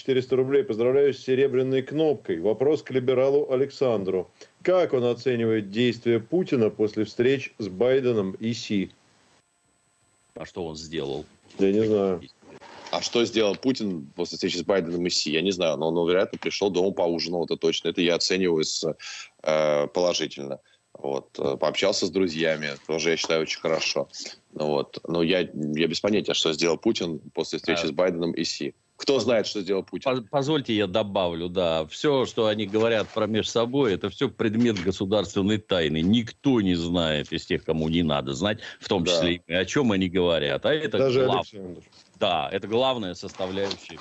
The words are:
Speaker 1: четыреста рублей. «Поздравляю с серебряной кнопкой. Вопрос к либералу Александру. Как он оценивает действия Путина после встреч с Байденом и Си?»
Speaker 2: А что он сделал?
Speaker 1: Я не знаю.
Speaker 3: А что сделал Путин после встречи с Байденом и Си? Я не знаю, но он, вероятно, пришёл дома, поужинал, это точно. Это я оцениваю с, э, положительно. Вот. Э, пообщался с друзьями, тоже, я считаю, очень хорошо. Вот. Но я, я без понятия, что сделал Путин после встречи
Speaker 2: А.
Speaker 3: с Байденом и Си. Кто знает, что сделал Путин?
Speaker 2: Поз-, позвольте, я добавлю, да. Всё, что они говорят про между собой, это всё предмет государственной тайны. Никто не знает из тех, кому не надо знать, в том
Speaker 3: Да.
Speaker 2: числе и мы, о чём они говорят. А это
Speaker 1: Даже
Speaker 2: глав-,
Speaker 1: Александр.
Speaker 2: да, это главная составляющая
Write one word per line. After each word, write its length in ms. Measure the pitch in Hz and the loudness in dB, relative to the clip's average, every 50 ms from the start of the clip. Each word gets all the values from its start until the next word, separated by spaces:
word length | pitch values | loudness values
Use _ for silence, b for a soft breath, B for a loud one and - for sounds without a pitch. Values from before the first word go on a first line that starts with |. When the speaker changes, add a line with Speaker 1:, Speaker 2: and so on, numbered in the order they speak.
Speaker 1:
четыреста 340 | - - 131 127 123 127 131 | -2 0 0 0 0 0 0
рублей. 300 | 127 131 131 143 139 135 | 0 2 2 2 2 2
«Поздравляю 500 | 135 113 104 117 127 131 139 143 139 117 | 2 0 0 2 4 4 4 4 2 2
с 40 | - | -2
серебряной 640 | - - 131 127 139 135 123 127 131 131 131 135 | -2 0 2 2 2 2 2 2 0 2 0 0
кнопкой. 580 | 127 - 135 151 160 156 139 107 - - 92 82 | -2 -2 0 0 2 2 0 0 -2 -4 -4 0
Вопрос 420 | 82 104 110 101 131 147 156 - | 0 0 2 2 2 2 2 0
к 80 | - - | -2 -2
либералу 600 | 127 131 127 123 131 123 131 139 139 143 147 - | -2 0 2 2 2 4 4 4 4 2 2 2
Александру. 800 | 131 127 139 135 - - 143 127 113 101 95 92 92 92 85 - B B B B B B | 0 0 0 0 -2 0 2 2 2 0 0 0 -2 -2 -2 -4 B B B B B B
Как 300 | - - 180 180 165 - | 0 2 4 4 4 2
он 120 | - 127 120 | 2 2 2
оценивает 680 | 120 120 123 - 135 123 117 113 113 110 110 104 98 | 2 0 0 0 0 0 2 2 2 2 0 0 -2
действия 480 | 98 113 123 120 110 117 - 117 117 113 | 0 2 2 2 2 0 2 2 2 2
Путина 520 | 113 - 160 180 185 - 151 127 110 107 | 0 0 -2 -2 0 2 2 2 2 2
после 340 | - - 110 104 - 110 107 | 2 2 0 0 0 -2 -4
встреч 480 | 104 - - 120 127 139 127 - - - - | -2 0 2 2 2 2 0 -2 -8 -10 -8
с 100 | 107 95 | -8 -6
Байденом 640 | 92 92 117 127 131 139 131 123 120 107 98 95 | -2 0 2 4 4 4 2 2 2 0 0 -2
и 200 | 95 - 113 113 | -4 -4 -4 -4
Си?» 380 | 117 - - - 110 98 92 87 - _ _ _ _ _ _ _ _ _ _ _ _ _ _ _ _ _ _ _ _ _ _ _ _ _ _ _ - | -4 -4 -4 -2 -2 -2 -2 -2 -6 _ _ _ _ _ _ _ _ _ _ _ _ _ _ _ _ _ _ _ _ _ _ _ _ _ _ _ -16
Speaker 2:
А 100 | - - | -16 -14
что 200 | - - 98 87 | -12 -8 -8 -8
он 100 | 82 78 | -8 -8
сделал? 480 | 78 80 78 78 78 69 69 67 73 76 - _ _ _ - - - | -10 -10 -8 -6 -6 -4 -4 -6 -6 -8 -12 _ _ _ -10 -2 2
Speaker 1:
Я 140 | 98 98 | 4 4
не 140 | 98 107 110 | 4 4 4
знаю. 360 | 107 107 101 98 95 92 85 85 - _ _ - - - - - - - - - - | 4 2 2 2 2 0 -2 -6 -12 _ _ -20 -20 -20 -20 -20 -20 -20 -20 -12 -6
Speaker 3:
А 100 | - 85 | -6 -6
что 240 | - - - 120 117 | -4 0 0 0 2
сделал 320 | - - 113 110 101 95 | 2 2 2 2 2 0
Путин 500 | - - 131 127 - 113 101 90 80 69 71 - | 0 0 -2 0 0 -2 -4 -4 -6 -8 -10 -8
после 200 | - 87 - - | -6 -6 -6 -4
встречи 200 | - - 90 87 87 | -4 -2 -2 -2 -2
с 40 | |
Байденом 440 | 80 87 101 95 85 82 87 87 87 | 0 0 2 2 0 0 -2 -2 -2
и 40 | 90 | -2
Си? 200 | - - - 78 | -2 -2 -2 0
Я 80 | 73 80 | 0 0
не 100 | 85 98 | 0 0
знаю, 260 | 98 87 87 80 76 69 | 0 0 0 0 0 0
но 100 | 80 80 | 0 0
он, 200 | 82 87 85 82 | 2 2 2 4
вероятно, 300 | 90 92 107 - - 90 | 4 2 2 0 -2 -6
пришёл 320 | - 85 - - 95 104 | -6 -6 -2 0 0 0
дома, 220 | 90 90 90 98 | 2 2 0 2
поужинал, 520 | 92 - 90 85 85 82 78 82 87 87 82 | 2 0 0 0 0 -2 -2 -4 -2 -2 -2
это 120 | 80 82 | -2 -2
точно. 320 | 71 - 82 82 - - 85 | 0 0 0 0 0 -2 -2
Это 140 | 82 - | 0 2
я 120 | 87 85 85 | 2 2 2
оцениваю 480 | 85 - - 95 92 95 90 82 78 78 | 2 0 0 0 2 2 2 2 2 0
с, 300 | - - - - 80 76 B B B B B B B B B | -2 -2 -4 -4 -4 -6 B B B B B B B B B
э, 440 | - 78 78 78 78 76 76 73 71 71 | -2 0 2 2 2 2 2 0 0 0
положительно. 680 | - 92 90 87 82 - 78 69 - 71 69 69 67 - b b b b b _ - - | 0 0 2 2 0 0 -4 -6 -6 -8 -10 -10 -10 -12 b b b b b _ -14 -10
Вот. 400 | - 71 69 67 - - - - | -6 -4 -4 -4 -6 -8 -8 -4
Э, 180 | 73 71 67 - | -4 -2 -2 0
пообщался 480 | - 85 80 - 98 98 107 - 104 | 0 0 0 2 2 2 2 2 0
с 40 | 92 | 0
друзьями, 600 | 80 92 95 90 76 80 80 80 80 78 78 73 69 - - | 0 2 0 0 0 0 0 0 0 0 -4 -6 -8 -8 -6
тоже, 240 | - 78 80 78 82 | -4 -2 0 0 0
я 60 | 82 | 0
считаю, 260 | 80 - - 82 80 | 0 0 0 0 0
очень 180 | 80 - - - | 0 -2 -4 -4
хорошо. 480 | - 82 80 78 - - - 73 71 - B B B B B B B _ | -2 -2 0 0 -2 -2 -2 -2 -4 -6 B B B B B B B _
Вот. 460 | - 73 76 76 73 71 - - - - - - | -8 -4 -2 0 0 -2 -2 -4 -8 -12 -8 -4
Но 140 | 82 85 | 0 0
я, 180 | 85 82 92 90 | 2 2 2 0
я 460 | 85 78 - 76 76 73 76 78 82 | 0 -2 -4 -6 -4 -2 0 0 0
без 140 | 80 80 - | 0 0 0
понятия, 340 | - 104 110 98 76 - 78 | 0 0 0 0 0 0 -2
что 180 | - - 82 | 0 0 -2
сделал 240 | 80 76 82 85 80 | 0 0 0 0 0
Путин 420 | 76 - 113 110 - 98 87 80 71 - - - | 0 0 0 0 0 -2 -6 -6 -8 -10 -10 -8
после 240 | 82 78 - - 78 | -6 -6 -4 -6 -6
встречи 260 | - - 82 85 85 | -4 -2 -2 -2 -2
Speaker 2:
А. 40 | 80 | -2
Speaker 3:
с 20 | |
Байденом 400 | 71 80 90 92 87 82 87 85 | 0 0 0 0 0 0 -2 -2
и 120 | - - 85 | -2 -2 -4
Си. 300 | - - - 73 67 - _ _ _ _ - | -4 -6 -6 -8 -8 -10 _ _ _ _ -8
Кто 200 | - - 139 131 | -2 0 0 0
знает, 260 | 104 120 120 107 98 | 2 2 2 0 0
что 160 | - - 107 | -2 -4 -6
сделал 200 | 92 85 98 95 | -2 -2 -2 -2
Путин? 280 | 87 - - 87 - 135 | -2 -6 -8 -6 -4 -2
Speaker 2:
Поз-, 120 | 127 127 113 - | -2 -4 -4 -4
позвольте, 440 | - 143 135 139 160 151 127 - 113 | -2 -2 0 0 0 0 0 0 0
я 100 | 104 104 | 0 0
добавлю, 640 | 95 90 110 107 101 95 101 92 87 85 82 85 90 | 0 0 -2 -2 0 0 0 0 0 -2 -4 -6 -4
да. 380 | 87 95 90 82 80 80 78 | -2 0 0 2 2 0 -2
Всё, 400 | 73 - - - 151 139 135 117 | -4 -6 -2 0 2 2 2 0
что 200 | - - 123 113 | 0 0 0 2
они 200 | 107 107 107 107 | 2 2 0 -2
говорят 420 | 98 101 110 113 117 113 107 98 - | 0 0 2 2 4 2 2 0 -2
про 180 | - 110 107 | -2 -2 -2
между 240 | 107 113 107 92 - | 0 0 0 -2 0
собой, 440 | - 117 117 120 123 143 139 113 92 | 0 0 0 0 0 2 2 2 0
это 160 | 85 - 98 | 0 -2 -4
всё 180 | - - 139 117 | -4 -2 -4 -4
предмет 500 | - - - 113 107 113 120 117 107 95 82 | -2 -2 -2 0 2 2 2 2 2 0 0
государственной 720 | 95 92 - 104 95 104 104 95 92 - 101 95 101 110 104 | -2 -2 -2 0 0 0 0 0 0 0 0 2 2 0 0
тайны. 440 | - - 98 90 80 73 78 80 | 0 0 0 2 2 2 2 2
Никто 580 | 80 92 113 120 113 117 - _ - 143 131 117 | 2 4 4 2 2 -2 -6 _ 0 2 4 4
не 140 | 98 92 87 | 4 2 2
знает 580 | 85 82 85 87 90 82 78 76 76 67 - | 2 0 0 0 0 2 2 0 -2 -2 -4
из 140 | 82 80 - | -6 -6 -4
тех, 180 | - 85 78 - | -2 -4 -2 -2
кому 240 | - 80 80 78 80 | -2 -2 0 0 0
не 140 | 82 85 | 2 2
надо 320 | 87 78 71 71 67 67 67 | 2 2 0 0 -2 -4 -4
знать, 240 | 65 90 104 110 107 B B B B | -2 -2 -2 -4 -4 B B B B
в 60 | - - | -4 -2
том 140 | 110 95 82 | 0 0 2
Speaker 3:
Да. 80 | 87 | 2
Speaker 2:
числе 220 | 87 82 80 87 87 | 2 2 2 2 0
и 40 | 87 _ - | -2 _ -4
мы, 80 | 85 | -2
о 80 | 92 95 | -2 0
чём 280 | 92 - 147 139 117 | 0 0 2 2 2
они 180 | 101 95 95 90 | 2 2 2 2
говорят. 560 | 85 95 87 87 85 78 71 71 69 69 - | 2 2 2 4 2 2 0 0 -2 0 0
А 80 | 113 147 | 0 0
это 240 | 156 156 143 - - | 0 -2 -2 0 2
Speaker 1:
Даже 260 | 135 135 123 135 131 | 2 2 4 2 2
Speaker 2:
глав-, 220 | 127 95 92 85 - | 2 2 0 -2 -6
Speaker 1:
Александр. 280 | - 101 95 90 87 78 - _ - - - _ _ - | -10 -14 -12 -12 -14 -14 -18 _ -20 -20 -20 _ _ -2
Speaker 2:
да, 280 | 110 98 85 80 69 - | 0 0 0 0 -2 -2
это 160 | - 98 92 98 | -4 -6 -4 -2
главная 460 | 110 120 131 131 131 120 104 90 90 | 0 2 2 2 0 -2 -4 -6 -8
составляющая 840 | - - 92 - - 95 92 95 98 98 98 92 - - - 85 78 | -10 -12 -12 -8 -6 -6 -4 -4 -2 -2 -4 -4 -6 -10 -16 -18 -16